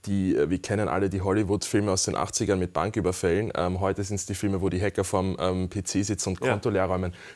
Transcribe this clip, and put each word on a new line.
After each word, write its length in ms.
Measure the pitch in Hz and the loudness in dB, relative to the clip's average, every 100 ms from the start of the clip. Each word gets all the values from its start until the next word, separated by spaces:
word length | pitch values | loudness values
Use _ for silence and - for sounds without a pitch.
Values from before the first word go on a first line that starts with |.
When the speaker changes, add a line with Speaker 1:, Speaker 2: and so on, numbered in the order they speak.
| - | -2
Speaker 1:
die, 300 | 98 92 - | 0 2 4
äh, 140 | 76 | 2
wir 120 | 90 | 0
kennen 280 | - 104 104 | -2 -2 0
alle 200 | 90 98 | 0 0
die 120 | 95 | 0
Hollywood-Filme 680 | 95 104 95 101 - 107 101 | 2 2 2 0 0 0 2
aus 120 | 95 | 0
den 120 | - - | 0 -2
achtzigern 440 | 78 - 101 95 | -2 -2 0 2
mit 140 | 90 | 0
Banküberfällen. 800 | - 95 110 92 92 92 90 110 - | 0 0 0 0 0 2 2 0 0
Ähm, 240 | 90 90 | 0 0
heute 240 | 95 98 | 0 0
sind's 220 | 98 101 - | -2 -4 -4
die 100 | 101 | -4
Filme, 260 | 104 95 | 0 0
wo 60 | 95 | 0
die 140 | 92 | 0
Hacker 240 | 101 - 95 | 0 0 0
vorm, 320 | 98 95 - | 0 0 0
ähm, 300 | 92 92 90 | 0 0 -2
P 140 | 104 | -4
C 200 | - 92 | -4 -2
sitzen 260 | 101 98 - | 0 -2 -2
und 120 | 90 | -2
Speaker 2:
Ja. 80 | 127 | 0
Speaker 1:
Konto 180 | 107 123 | 0 2
leer 160 | 101 92 | 2 2
räumen. 280 | 92 92 - - | 0 -2 -6 -16